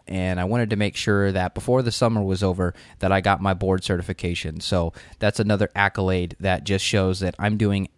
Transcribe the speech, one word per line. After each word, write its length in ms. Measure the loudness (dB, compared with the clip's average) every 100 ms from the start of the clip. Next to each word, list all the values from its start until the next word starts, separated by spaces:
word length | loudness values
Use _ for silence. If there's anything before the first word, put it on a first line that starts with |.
| -8
and 320 | -4 -2 -2
I 60 | -2
wanted 260 | 0 0
to 40 | 0
make 200 | -2 -2
sure 360 | 0 2 2
that 220 | 0 -2
before 300 | -4 0 2
the 80 | 2
summer 320 | 2 2 2
was 180 | 0 0
over 320 | 0 2 -2 -2 -16 -6
that 120 | 0
I 100 | 2
got 180 | 2 2
my 140 | 0
board 300 | 0 0 0
certification. 760 | 0 -2 -2 -6 -4 -4 -6 -8
So 320 | -2 0 0 -6 -18 -2
that's 200 | -2 0
another 300 | 2 2 2 0
accolade 600 | 0 0 0 0 -2 -4
that 240 | -2 -2
just 200 | 0 -2
shows 360 | 0 2 2 0
that 160 | -4 -2
I'm 200 | -2 2
doing 300 | 2 0 -2